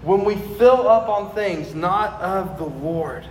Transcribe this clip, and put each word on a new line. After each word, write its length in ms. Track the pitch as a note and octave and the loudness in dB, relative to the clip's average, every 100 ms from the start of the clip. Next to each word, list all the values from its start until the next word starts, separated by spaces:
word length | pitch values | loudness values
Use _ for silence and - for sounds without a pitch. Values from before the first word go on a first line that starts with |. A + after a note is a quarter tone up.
when 240 | - G3 | 2 2
we 120 | G3+ G3+ | 2 -2
fill 520 | - - B3 B3+ G#3+ | -6 4 6 6 6
up 220 | A3+ A3 | 4 4
on 240 | G#3 G3 | -4 -4
things 400 | G#3+ G3+ E3 D3+ | -4 -4 -4 -8
not 480 | D#3 F3 G3 G#3+ - | -4 -2 0 -2 -4
of 340 | F3+ F#3+ F#3 - | -4 -2 -4 -6
the 80 | |
Lord 640 | D#3 C3+ D3+ E3 D#3 A#2+ - | -8 -6 -6 -4 -6 -8 -14